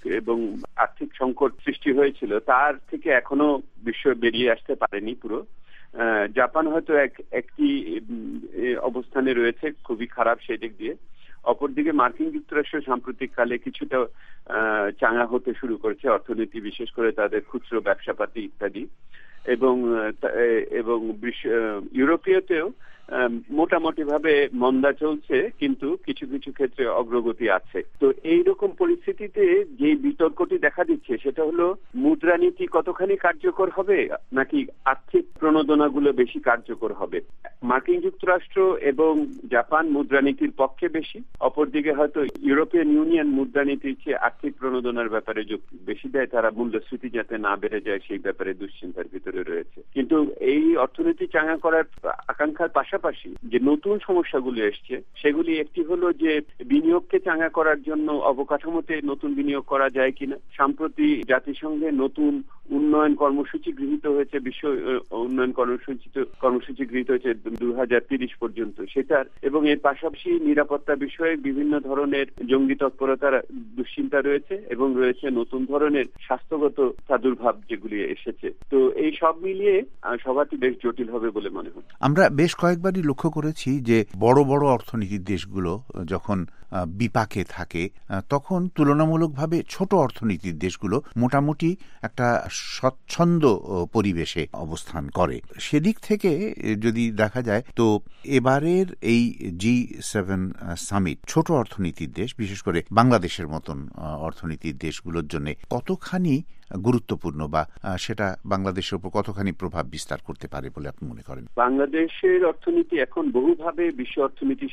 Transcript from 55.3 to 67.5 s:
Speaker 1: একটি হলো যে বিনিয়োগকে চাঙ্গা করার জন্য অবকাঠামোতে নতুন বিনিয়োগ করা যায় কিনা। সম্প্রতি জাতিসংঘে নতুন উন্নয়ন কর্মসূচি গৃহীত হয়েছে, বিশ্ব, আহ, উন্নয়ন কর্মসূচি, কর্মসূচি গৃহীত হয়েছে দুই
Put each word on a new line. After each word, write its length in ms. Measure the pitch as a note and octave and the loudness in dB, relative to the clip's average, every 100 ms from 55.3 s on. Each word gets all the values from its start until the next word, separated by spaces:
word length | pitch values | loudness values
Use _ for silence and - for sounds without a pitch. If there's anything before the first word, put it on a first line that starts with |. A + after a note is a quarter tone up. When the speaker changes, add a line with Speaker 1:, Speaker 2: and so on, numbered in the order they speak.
| D3 E3+ D#3 | 2 0 0
Speaker 1:
একটি 240 | D3+ F3+ | -2 -2
হলো 300 | D#3 F3 F3 | 0 2 2
যে 280 | C#4 D#3+ D3+ D3+ - - | 2 2 2 -2 -10 2
বিনিয়োগকে 540 | C#3+ D#3+ F3 - F#3+ | 4 6 2 2 0
চাঙ্গা 300 | F#3 D#3+ D#3+ | 2 0 0
করার 320 | E3 D#3 D3 | 2 4 2
জন্য 300 | C#3 D3+ D3+ | 0 -2 0
অবকাঠামোতে 880 | D3 - C3 C#3 C#3+ D#3+ E3 D#3 D#3 | 0 2 0 0 -2 -2 -4 -2 -4
নতুন 320 | C#3+ C#3 D3 | -2 -4 -2
বিনিয়োগ 320 | C#3 C#3+ C#3 - | -2 0 -2 0
করা 240 | C#3 C3+ | 2 2
যায় 220 | C3 C3 | 2 0
কিনা। 240 | B2+ C#3 - - | 0 -6 -8 -10
সম্প্রতি 680 | - C#3 C#3 D#3 D3+ D3+ C#3+ A#2+ | 0 0 2 -4 2 2 2 2
জাতিসংঘে 640 | C3 C#3+ C3+ D#3 D3+ D#3 | 0 0 -6 -6 -2 0
নতুন 520 | C#3 C#3 C#3 D3 C#3+ - - - | 0 0 2 0 0 -6 -14 -4
উন্নয়ন 460 | C#3+ D3+ D3+ D3+ C#3+ | 0 4 6 4 4
কর্মসূচি 560 | D3 C#3+ C3+ D#3 E3+ | 2 2 -2 -6 -6
গৃহীত 360 | C3+ C#3 D3 D3+ | -4 -2 -2 2
হয়েছে, 320 | C#3+ C#3 C#3 | 0 0 -2
বিশ্ব, 280 | B2+ - D3+ | -6 -4 -2
আহ, 520 | C3 F#2 B2+ - A2 | -2 -2 -2 -4 -6
উন্নয়ন 320 | B2 C3 B2+ | -2 0 0
কর্মসূচি, 720 | B2+ A#2+ B2 - C3 - C3+ B2+ - | 0 0 -2 -6 -10 -8 -6 -6 0
কর্মসূচি 460 | C3 B2 - C3 B2+ | 0 2 -2 -6 -4
গৃহীত 240 | B2+ B2 | -2 0
হয়েছে 240 | B2 C3 | 0 0
দুই 400 | A2 A2+ | -4 -6